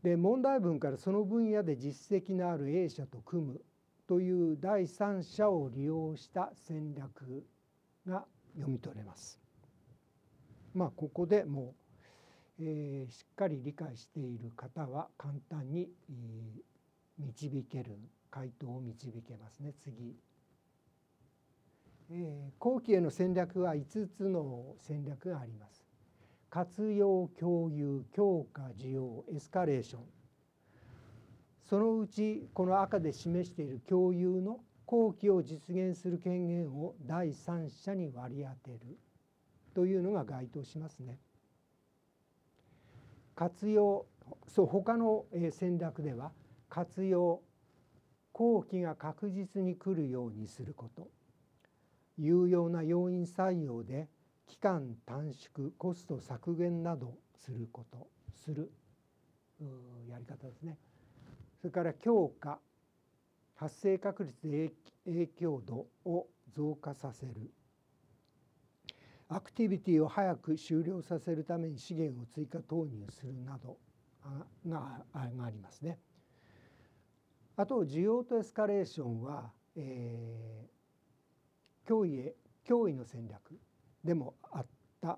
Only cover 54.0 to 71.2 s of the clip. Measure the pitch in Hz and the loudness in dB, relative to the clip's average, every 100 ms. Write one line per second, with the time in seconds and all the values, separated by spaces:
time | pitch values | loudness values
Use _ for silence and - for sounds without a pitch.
54 | 156 _ _ _ _ - 202 175 131 117 | -8 _ _ _ _ 0 2 2 -2 -10
55 | - 123 151 135 - - 139 175 180 175 | -8 -6 -6 -8 -14 -6 -6 -4 -4 -4
56 | - 139 - 120 - 170 175 170 165 165 | -6 -8 -6 -8 -4 0 2 0 -2 -2
57 | 120 120 _ _ - 120 117 - 113 123 | -6 -12 _ _ -10 -8 -8 -10 -16 -18
58 | - _ - - - 151 156 - _ _ | -20 _ -18 -14 -8 -6 -6 -10 _ _
59 | _ _ _ _ _ _ 147 131 123 120 | _ _ _ _ _ _ -14 -14 -18 -18
60 | 117 120 120 - 135 120 165 151 _ _ | -16 -14 -14 -14 -14 -12 -12 -12 _ _
61 | - - - - - _ 175 180 165 - | -20 -20 -20 -20 -20 _ -4 -2 -2 0
62 | 226 233 156 - 151 147 _ _ _ _ | 4 6 6 0 -8 -8 _ _ _ _
63 | _ _ _ _ _ _ 151 - 202 190 | _ _ _ _ _ _ -8 0 2 2
64 | 196 196 170 123 156 147 160 151 - _ | 0 -2 -6 -6 -4 0 -2 -4 -20 _
65 | - 170 165 - 170 139 98 120 - _ | -4 0 0 0 -2 -2 -4 -8 -8 _
66 | - 170 175 _ - 131 151 147 147 139 | -2 -2 -2 _ -16 -2 -2 -2 -6 -8
67 | 139 117 131 113 107 - _ _ _ _ | -10 -8 -10 -10 -12 -16 _ _ _ _
68 | _ _ _ _ _ _ _ _ - - | _ _ _ _ _ _ _ _ -20 -20
69 | - - _ 165 - - 226 190 196 165 | -20 -20 _ -8 -8 0 2 2 6 6
70 | 151 - 190 160 - 156 - 160 165 190 | 6 4 2 2 0 -2 2 2 2 -2
71 | 156 170 | -2 -4